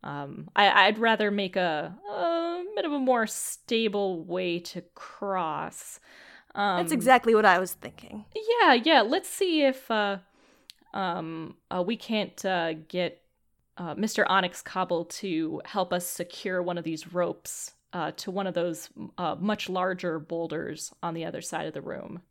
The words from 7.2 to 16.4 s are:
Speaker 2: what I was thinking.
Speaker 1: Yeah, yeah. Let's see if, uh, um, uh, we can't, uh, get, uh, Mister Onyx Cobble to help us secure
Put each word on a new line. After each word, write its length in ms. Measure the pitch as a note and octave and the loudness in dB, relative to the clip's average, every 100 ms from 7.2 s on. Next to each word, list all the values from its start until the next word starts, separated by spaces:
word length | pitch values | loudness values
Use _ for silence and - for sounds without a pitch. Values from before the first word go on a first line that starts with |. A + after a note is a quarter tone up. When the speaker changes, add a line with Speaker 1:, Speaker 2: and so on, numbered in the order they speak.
| A#3 | 8
Speaker 2:
what 120 | A3 G#3+ | 6 8
I 120 | F3+ | 6
was 140 | F#3 | 2
thinking. 540 | - - - - G#3 G#3 A4 G#4+ A#4+ | -6 -14 -16 -16 -16 -12 -10 0 4
Speaker 1:
Yeah, 140 | F#4+ | 8
yeah. 260 | B3 B3+ D4+ | 6 8 6
Let's 280 | G#3+ E4 - | 6 0 -2
see 320 | - F#4+ D#4 | -2 0 4
if, 280 | C#4 C4 - | 4 2 -2
uh, 280 | A3 G#3 G3 _ _ _ _ _ - _ | 0 0 -2 _ _ _ _ _ -20 _
um, 640 | - F#3 F3 D#3+ D#3+ D#3+ - _ | -4 -2 -2 -6 -8 -10 -14 _
uh, 120 | F3+ F3+ | -2 -2
we 100 | A3+ | -2
can't, 480 | - A3 F#3 - | -2 -2 -2 -4
uh, 300 | F#3+ F3+ E3 | -2 0 0
get, 480 | D#3+ D#3+ F3 F3 - _ _ _ _ _ - | -4 -6 -2 -2 -4 _ _ _ _ _ -12
uh, 160 | F3 D3 | -8 -4
Mister 320 | G#3+ - - | -2 2 4
Onyx 320 | F#3+ F3+ - | 4 2 -4
Cobble 460 | - F#3+ F#3 E3+ E3+ | -8 -4 0 0 -2
to 560 | - G3 D#3+ D#3+ E3+ | -8 -4 -2 -2 -6
help 300 | - G#3 F#3 | -6 -2 0
us 120 | F3+ F3+ | -2 -4
secure 560 | - F3 - | -8 -10 -8